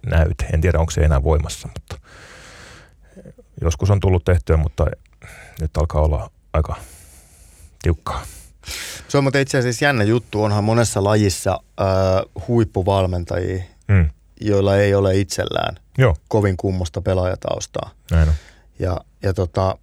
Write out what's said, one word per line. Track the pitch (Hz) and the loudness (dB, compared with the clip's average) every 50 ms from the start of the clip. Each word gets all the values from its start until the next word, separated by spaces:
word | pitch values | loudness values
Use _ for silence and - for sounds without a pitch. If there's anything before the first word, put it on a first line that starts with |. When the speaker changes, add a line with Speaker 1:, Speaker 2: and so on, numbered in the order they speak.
| - | -4
Speaker 1:
näyte. | 82 82 80 80 85 - - - - | 0 2 2 2 2 0 -4 -4 -2
En | - 78 | 0 0
tiedä, | 80 90 78 78 | 0 2 2 2
onko | 82 80 | 0 0
se | - - | 0 0
enää | 78 76 76 69 | 2 2 2 2
voimassa, | 67 80 80 76 76 - - - - - | 2 2 0 0 0 -4 -8 -12 -14 -14
mutta | - - _ _ - - _ - - - - - - - - - - - - - - - - - - _ - - _ 185 - - - - - _ _ - | -14 -14 _ _ -18 -18 _ -20 -20 -20 -20 -20 -20 -20 -20 -20 -20 -20 -20 -20 -20 -20 -20 -20 -20 _ -20 -20 _ -20 -20 -20 -20 -20 -20 _ _ -4
joskus | - 85 82 - - 98 | -2 -2 -2 0 2 2
on | 101 95 | 2 4
tullut | 82 98 92 87 - | 4 2 2 2 2
tehtyä, | - 90 87 - - 82 | 2 0 2 2 2 2
mutta | 78 76 76 - - 78 67 - - - _ _ _ - - - - - - - - | 2 2 0 0 -2 -2 -2 -2 -8 -16 _ _ _ -20 -20 -20 -20 -20 -20 -10 -8
nyt | 80 78 _ | -8 -4 _
alkaa | 78 78 80 - 76 | -2 -2 0 0 0
olla | 76 78 73 67 - - _ _ _ _ | 2 2 0 -2 -4 -10 _ _ _ _
aika | - 76 76 - - - - - - - - - - - - _ - - - - - - - - _ _ | -2 -2 -2 -2 -6 -10 -12 -20 -20 -20 -20 -20 -20 -20 -20 _ -20 -20 -20 -20 -20 -20 -20 -20 _ _
tiukkaa. | - 87 80 - _ - - 69 - - - - - - - _ - - - - - - - - - - | -2 -2 -2 -2 _ -10 -10 -8 -10 -12 -18 -20 -20 -20 -20 _ -16 -14 -12 -12 -12 -12 -14 -16 -10 -2
Speaker 2:
Se | - 143 | 0 0
on | 139 | 0
muuten | 135 127 139 | 2 2 0
itse | 139 131 - 139 | 0 0 0 0
asiassa | 120 123 117 - 151 | 0 0 -2 0 0
jännä | 143 139 117 104 | 0 2 2 2
juttu. | 104 117 123 - - - 104 107 | 2 2 0 -2 -4 -2 -2 0
Onhan | 107 104 104 101 | 0 0 0 2
monessa | 107 113 117 117 - - 104 98 | 2 2 2 2 0 0 0 2
lajissa, | 101 107 107 104 98 - - - 95 92 - - _ _ - | 2 2 4 2 2 0 -2 -2 -4 -4 -4 -8 _ _ -4
ää, | 101 95 95 95 95 92 92 95 - - _ - - - | -2 0 0 2 2 2 0 0 -2 -4 _ -12 -6 0
huippuvalmentajia, | 120 117 113 104 - 101 90 101 98 98 92 92 90 87 87 - 95 92 92 92 92 92 92 - - _ _ - | 0 0 0 0 -2 -2 0 0 2 2 0 0 -2 -4 -4 -4 -6 -4 -4 -4 -6 -6 -8 -12 -18 _ _ 2
Speaker 1:
Mm. | 101 95 82 71 - _ _ _ _ - | 4 4 4 2 -2 _ _ _ _ -6
Speaker 2:
joilla | 113 107 101 98 98 98 98 | -2 0 2 2 4 4 4
ei | 98 101 101 98 | 4 4 4 4
ole | 98 98 95 95 98 | 4 2 2 2 2
itsellään | 98 98 - - - - 50 50 50 50 - - _ _ _ - | 0 -2 -4 -6 -4 -4 -2 -2 -4 -4 -6 -10 _ _ _ 2
Speaker 1:
Joo. | 131 117 80 - _ _ | 2 2 2 -2 _ _
Speaker 2:
kovin | - 107 101 101 92 | 0 0 2 0 -2
kummosta | 87 - 98 95 92 90 - - 98 | -2 -2 -4 -2 -2 -4 -6 -6 -6
pelaajataustaa. | 92 95 92 92 90 92 92 - - - 50 - - - - - - - - _ _ - | -2 -2 -2 0 0 -2 -4 -4 -6 -6 -6 -6 -8 -8 -8 -10 -10 -10 -16 _ _ 0
Speaker 1:
Näin | 82 82 80 78 | 2 2 4 2
on. | 78 78 - - - _ _ - _ - | 2 -2 -4 -18 -20 _ _ -20 _ -6
Speaker 2:
Ja, | 92 92 90 - - _ _ _ | -4 -4 -4 -6 -8 _ _ _
ja | - 98 90 | -4 -4 -2
tota | - 92 85 - - 95 95 98 - | -2 -4 -2 -2 0 0 0 -2 -4